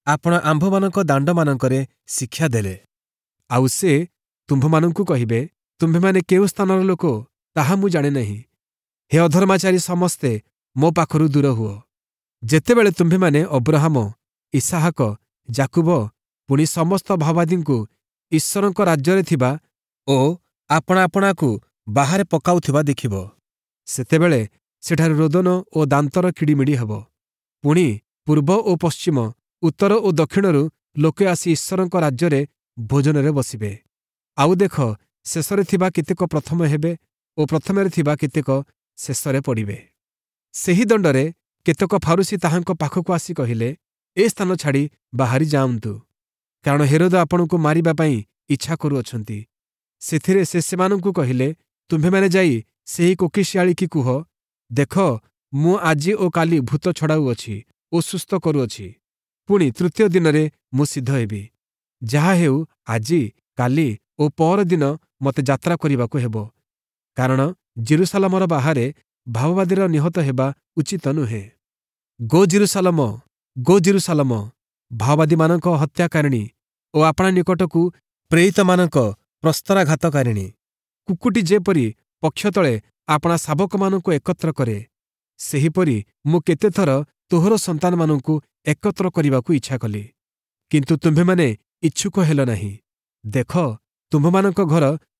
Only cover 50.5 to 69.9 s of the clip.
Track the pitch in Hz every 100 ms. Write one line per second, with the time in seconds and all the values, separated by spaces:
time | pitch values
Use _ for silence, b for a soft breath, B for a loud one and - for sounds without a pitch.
50.5 | 175 - 180 185 202 190 180 127 127 131
51.5 | 160 _ _ _ 165 165 190 196 190 180
52.5 | 117 - _ - - 175 185 175 - 185
53.5 | 190 175 170 180 156 127 131 170 _ _
54.5 | _ _ 113 143 196 185 110 - _ _
55.5 | 139 160 202 170 151 165 214 185 170 165
56.5 | 165 120 147 185 165 156 156 135 117 -
57.5 | 101 - _ _ 165 - 185 - 190 170
58.5 | 147 117 - 95 - _ _ _ _ -
59.5 | 202 147 - 175 - 214 180 160 151 156
60.5 | - _ 131 147 - 127 139 110 104 101
61.5 | _ _ _ _ _ 113 147 165 185 165
62.5 | 139 160 _ - 113 107 170 107 - _
63.5 | - 123 143 147 104 _ - 151 - 160
64.5 | 196 185 175 139 156 - _ 139 135 135
65.5 | 135 175 170 156 131 120 147 123 110 107
66.5 | - _ _ _ _ _ - 127 131 143
67.5 | 180 _ - 113 151 185 196 196 185 180
68.5 | 156 139 147 123 - _ _ - 113 147
69.5 | 185 185 190 190